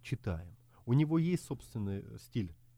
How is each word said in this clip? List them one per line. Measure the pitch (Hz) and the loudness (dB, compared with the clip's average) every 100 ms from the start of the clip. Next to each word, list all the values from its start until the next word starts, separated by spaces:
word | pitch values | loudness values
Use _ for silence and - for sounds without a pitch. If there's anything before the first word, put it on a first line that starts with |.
читаем. | - 117 - 82 85 - _ - - | -6 -4 -2 -4 -6 -18 _ -12 2
У | |
него | 131 151 165 | 4 6 4
есть | 165 175 - | 2 0 -2
собственный | 139 - 113 101 98 104 110 | -10 -8 -6 -4 -4 -6 -14
стиль. | - 123 92 - - | -6 -4 -4 -8 -20